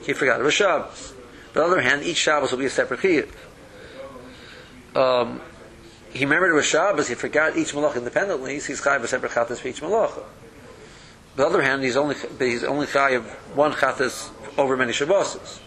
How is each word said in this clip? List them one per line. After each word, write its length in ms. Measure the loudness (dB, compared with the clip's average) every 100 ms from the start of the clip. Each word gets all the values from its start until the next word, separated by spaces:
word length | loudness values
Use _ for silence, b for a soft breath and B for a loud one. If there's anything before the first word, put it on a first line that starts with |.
| -4
He 60 |
forgot 260 | 0 2 2
it 60 |
was 100 | 2
Shabbos. 580 | 4 4 2 -2 -14 -18 -18 -20 B B
But 120 | 0
on 60 | 4
the 60 | 4
other 40 |
hand, 220 | 4 2
each 140 | 0 0
Shabbos 340 | 2 2 2
will 80 | 0
be 60 | 0
a 40 |
separate 300 | 0 -2 0
chiyuv. 300 | 4 2 2 -10 -20 -20 B B B -16 -16 -16 B B B B B B -4
Um, 460 | 2 4 4 0 -6 -14 -20 -20 -20 -20 -20 -16
he 80 | -4
remembered 320 | 2 4 4
it 20 |
was 120 | 4 4
Shabbos. 420 | 2 2 2 -2
He 80 | -4
forgot 400 | 0 2 2 0
each 160 | -2
malach 240 | 0 0 -2
independently. 640 | -2 -2 -2 -4 -6 -8
So 80 | -8
he's 120 | -2
chayv 220 | 0 0
a 60 | 0
separate 240 | -4 -2
chatas 260 | 0 -2 -4
for 80 | -8
each 160 | -8
malach. 360 | -2 0 0 -4
On 60 | -16 -20 -20 B B B B B B B -12
the 100 | -2
other 160 | 2 2
hand, 220 | 2 0
he's 140 | 0 0
only, 180 | 0 -4 -8 -2
he's 240 | -2 0
only 240 | -2 -2 0
chayv 380 | 2 2 2 -2 -16 -6 0
one 160 | 2
chatas 580 | 2 0 2 -2 -2 -12 -14 -6 0
over 200 | 2 2
many 160 | 0
Shabbos. 680 | 0 2 2 2 -6 -14 -18